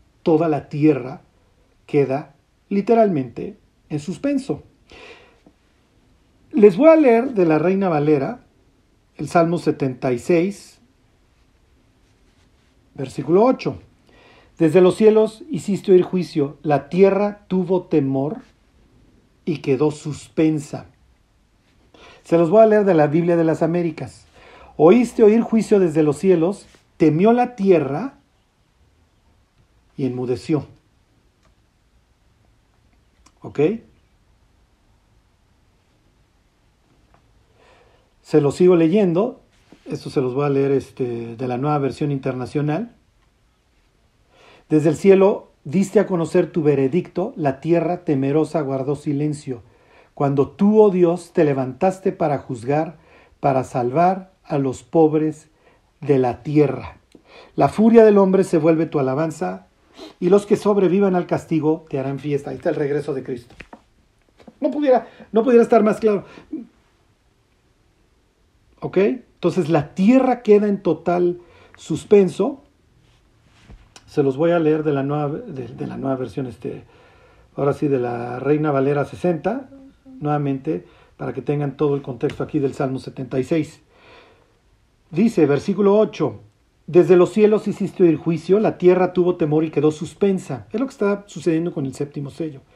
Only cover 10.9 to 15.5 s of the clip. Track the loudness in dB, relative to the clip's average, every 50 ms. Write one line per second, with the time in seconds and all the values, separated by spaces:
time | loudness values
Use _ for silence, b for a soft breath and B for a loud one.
10.9 | _ _ _ _ _ _ _ _ _ _ _ _ _ _ _ _ _ _ _ _
11.9 | _ _ _ _ _ _ _ _ _ _ _ _ _ _ _ _ _ _ _ _
12.9 | _ -14 -12 -10 -10 -10 -2 0 2 4 4 4 2 0 -4 -8 -8 -10 -16 _
13.9 | _ _ _ b b b b b b b b b b 0 0 2 4 4 4 4
14.9 | 4 4 4 4 4 4 2 0 -4 -14 -14 -10